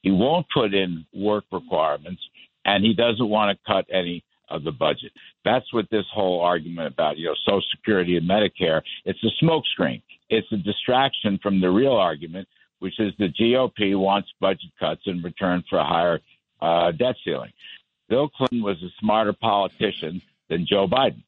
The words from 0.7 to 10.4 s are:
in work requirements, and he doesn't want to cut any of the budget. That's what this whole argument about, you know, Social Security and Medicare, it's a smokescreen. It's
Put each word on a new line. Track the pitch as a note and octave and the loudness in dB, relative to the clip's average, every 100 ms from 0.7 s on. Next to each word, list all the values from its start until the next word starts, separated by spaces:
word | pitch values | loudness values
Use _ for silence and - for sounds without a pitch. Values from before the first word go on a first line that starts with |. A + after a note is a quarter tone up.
in | G2 F#2+ E2 D#2+ | 2 0 -4 -10
work | - G2+ G#2 - | -4 0 -2 -2
requirements, | F#2 E2+ F2 D#2 D2 D2+ F2+ - - - _ | -10 -4 0 0 -2 -8 -14 -16 -20 -20 _
and | - G2+ | 0 2
he | G#2+ | 2
doesn't | G#2 A#2 A2 A#2 | 2 0 0 0
want | G#2+ G#2 G2 | 2 0 -2
to | - | -2
cut | G2 F#2 | -2 0
any | F#2+ F2 E2+ _ _ _ | -2 -2 -8 _ _ _
of | D#2+ | -8
the | D2+ | -8
budget. | D2 D#2 D2 - _ - _ | -2 -2 -2 -8 _ -20 _
That's | - B2 - | -2 -2 -2
what | A#2 G2+ | -6 -2
this | A2 F#2+ | -4 -4
whole | G#2 F#2+ F2+ | -2 0 2
argument | F2 F2 D#2 E2+ D2+ | 2 0 -4 -8 -8
about, | C#2 D#2 D2+ | -2 -2 -2
you | E2 | -6
know, | D2+ | -2
Social | - G2+ - | 0 0 -2
Security | - - G2+ F2 F2 | -6 0 0 2 0
and | E2+ | 2
Medicare, | G2+ G2+ - F2+ D#2+ - - | 2 2 0 0 0 -2 -12
it's | - F#2+ | -8 -4
a | A2+ - | -2 2
smokescreen. | D#3+ D#3+ - - E2 A#1 _ - _ | 2 2 -2 -2 -2 -4 _ -20 _
It's | A2 | -2